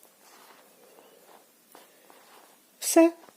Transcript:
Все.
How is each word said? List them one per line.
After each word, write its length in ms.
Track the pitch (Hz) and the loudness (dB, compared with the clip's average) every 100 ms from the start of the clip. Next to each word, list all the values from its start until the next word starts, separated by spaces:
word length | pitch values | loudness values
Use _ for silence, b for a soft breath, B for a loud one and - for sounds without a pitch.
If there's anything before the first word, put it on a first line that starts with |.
| - - - - - - - - - - - - - - - - - - - b b b b b b b - - | -20 -20 -20 -20 -20 -20 -20 -20 -20 -20 -20 -20 -20 -20 -20 -20 -20 -20 -20 b b b b b b b -20 -10
Все. 340 | - 339 330 330 - | 2 6 6 4 -16